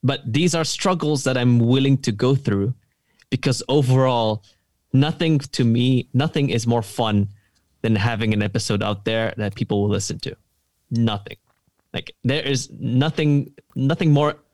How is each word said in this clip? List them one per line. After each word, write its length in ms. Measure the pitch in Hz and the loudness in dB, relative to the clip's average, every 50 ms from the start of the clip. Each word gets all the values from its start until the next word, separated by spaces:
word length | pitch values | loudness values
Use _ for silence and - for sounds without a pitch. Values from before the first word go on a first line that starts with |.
| - | -2
But 180 | 123 139 - - 123 | -2 -4 -2 -6 -4
these 220 | 110 139 170 180 147 | -2 0 2 2 2
are 80 | 170 160 | 0 -2
struggles 600 | - - - - 196 185 165 147 151 156 139 - | -2 -4 -2 0 0 0 0 0 -2 -2 0 0
that 120 | 135 131 127 | -2 0 2
I'm 220 | 123 123 123 120 | 2 2 4 4
willing 380 | 117 117 123 135 135 139 139 135 | 4 4 4 4 4 4 2 2
to 120 | - - | 2 -2
go 220 | 110 101 127 127 139 | -2 0 0 2 0
through 380 | 139 - - 101 98 98 107 123 _ _ _ _ _ _ _ _ _ _ _ | 0 0 0 0 0 0 -2 -4 _ _ _ _ _ _ _ _ _ _ _
because 300 | - 123 - 147 127 - - - | -6 -4 -2 -2 -2 -4 -4 0
overall, 760 | 131 151 139 123 127 131 135 131 123 120 113 110 107 110 _ _ _ _ _ _ _ _ _ _ - | 0 0 2 4 2 4 4 2 2 2 0 0 -2 -4 _ _ _ _ _ _ _ _ _ _ 2
nothing 460 | 131 139 151 165 - 175 160 160 143 | 2 2 2 0 -2 0 0 0 0
to 260 | 139 - - - 131 | 0 -4 -4 0 0
me, 420 | 117 113 117 123 127 131 123 - _ _ | 2 2 2 2 2 0 0 -2 _ _
nothing 360 | 123 139 156 - 160 143 139 | 0 0 0 0 -2 -2 0
is 140 | - 117 110 | -2 -2 0
more 160 | 117 117 120 | 0 0 0
fun 460 | 110 - - - 120 110 104 101 101 101 - - _ _ _ _ _ _ _ _ | -2 -4 -4 -2 -2 0 2 0 0 -2 -6 -14 _ _ _ _ _ _ _ _
than 140 | _ 113 113 | _ -2 0
having 380 | 101 98 120 117 104 113 110 110 | 0 0 -2 -2 -2 -2 -2 0
an 80 | 104 | 0
episode 400 | 104 101 101 110 - - 113 101 | -2 -2 -2 -4 -4 -2 -2 -2
out 220 | 101 104 107 101 - | -2 -2 -4 -4 -4
there 280 | - 113 113 113 110 - - | -4 -2 -2 -2 -2 -4 -4
that 180 | 107 101 95 | -6 -6 -4
people 260 | - - - 107 101 | -6 -6 -2 -2 -2
will 80 | 101 104 | 0 0
listen 280 | 101 101 101 - 85 - | 0 -2 -4 -6 -10 -10
to. 160 | - - - _ _ _ _ _ _ _ _ _ _ _ | -10 -12 -14 _ _ _ _ _ _ _ _ _ _ _
Nothing. 460 | - 113 117 113 107 101 101 - - _ _ _ _ _ _ _ _ _ _ _ _ | -2 0 0 0 0 -4 -8 -12 -20 _ _ _ _ _ _ _ _ _ _ _ _
Like, 220 | - - - - _ _ | -12 -12 -12 -18 _ _
there 200 | 123 135 156 - | -2 -2 -2 -2
is 260 | 139 139 127 127 - | -2 -4 -4 -4 -8
nothing, 800 | - - 131 123 117 127 139 156 147 - 156 151 143 143 - - _ - _ _ _ | -14 -10 -6 -2 0 0 0 0 0 0 2 2 2 2 0 -2 _ -20 _ _ _
nothing 360 | - 135 139 160 160 - 160 | -2 0 0 0 2 4 4
more 260 | 147 143 147 147 147 - _ _ | 6 6 4 2 0 -4 _ _